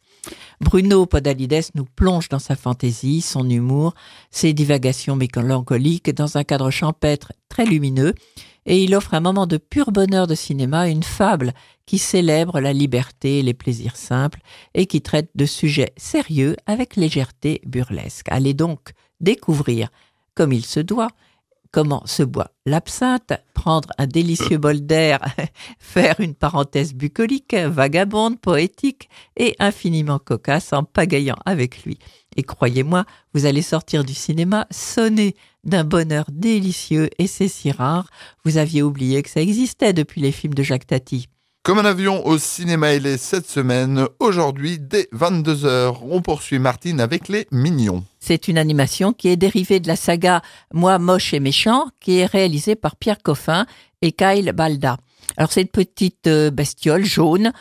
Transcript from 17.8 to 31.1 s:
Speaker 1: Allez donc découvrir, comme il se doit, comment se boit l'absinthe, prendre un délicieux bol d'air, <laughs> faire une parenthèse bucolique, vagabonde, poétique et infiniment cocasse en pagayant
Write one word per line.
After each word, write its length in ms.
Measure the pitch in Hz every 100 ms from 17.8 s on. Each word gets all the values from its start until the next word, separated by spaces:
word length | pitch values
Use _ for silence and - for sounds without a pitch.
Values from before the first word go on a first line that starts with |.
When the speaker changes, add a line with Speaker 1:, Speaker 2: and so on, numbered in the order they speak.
| 127 82 - - -
Speaker 1:
Allez 220 | 127 135
donc 380 | 139 165 147 - - _ -
découvrir, 680 | 170 247 - 147 139 117 110 _ _ _ _
comme 180 | - 151
il 140 | 120 -
se 140 | 147
doit, 280 | 165 226 226 - _ _ _ _ _
comment 320 | 156 151 143 -
se 160 | -
boit 280 | 131 123 - _ 135
l'absinthe, 640 | 156 - - 254 254 - - _
prendre 340 | - 165 160 - -
un 80 | 135
délicieux 520 | 165 170 165 - 156
bol 260 | 147 147
d'air, 360 | 143 160 156 139 - - -
<laughs> 260 | - - -
faire 380 | - 180 165 165
une 160 | 175
parenthèse 600 | 143 147 143 143 139 147
bucolique, 600 | 131 143 - 226 269 -
vagabonde, 840 | 208 156 156 139 165 202 214 226 233
poétique 720 | - 156 175 - 277 - - - - -
et 200 | 240 -
infiniment 600 | 202 - 180 160 147 139
cocasse 540 | - 117 - 151 -
en 100 | 143
pagayant 520 | 151 - 160